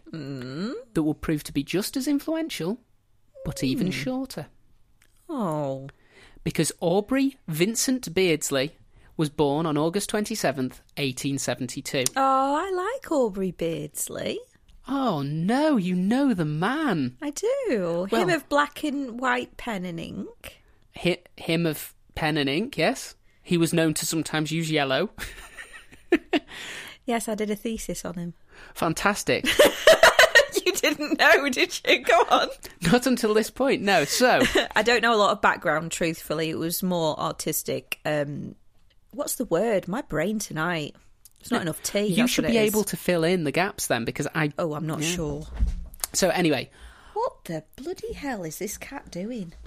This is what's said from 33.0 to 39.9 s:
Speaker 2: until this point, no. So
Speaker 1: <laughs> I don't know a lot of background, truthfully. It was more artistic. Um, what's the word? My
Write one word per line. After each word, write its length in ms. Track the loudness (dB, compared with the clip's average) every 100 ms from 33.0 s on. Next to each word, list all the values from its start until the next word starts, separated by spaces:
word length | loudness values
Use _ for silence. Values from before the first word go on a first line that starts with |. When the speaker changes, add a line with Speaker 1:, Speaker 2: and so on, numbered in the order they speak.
| 4
Speaker 2:
until 260 | 2 2
this 160 | 2 0
point, 340 | 0 0 2
no. 200 | 4 4 4
So 360 | 4 4 6 4 2
Speaker 1:
<laughs> 180 | 2 2
I 60 |
don't 180 | 4 4
know 120 | 4
a 20 | 4
lot 160 | 4
of 100 | 4
background, 500 | 2 2 0 -2 -2
truthfully. 580 | -2 -2 -2 -6 -4 -2
It 80 | -2
was 260 | -4 -2
more 340 | -2 0 0 0
artistic. 800 | -4 -4 -4 -4 -4 -6 -6 -8
Um, 520 | -2 -2 -2 -6 -10 -14 -20 _ _ _ _
what's 240 | -8 -6 -4
the 100 | 0
word? 420 | 2 2 0
My 140 | 0